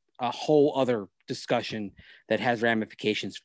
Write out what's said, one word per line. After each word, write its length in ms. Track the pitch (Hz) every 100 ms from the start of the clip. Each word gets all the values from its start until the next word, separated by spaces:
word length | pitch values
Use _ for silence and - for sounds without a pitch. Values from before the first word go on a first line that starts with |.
| _ -
a 100 | -
whole 420 | - - 151 143 135
other 320 | 127 117 95 _ -
discussion 640 | 127 - 123 107 113 101 - - - -
that 100 | 107
has 240 | 110 104
ramifications 800 | 117 113 107 - 110 107 101 -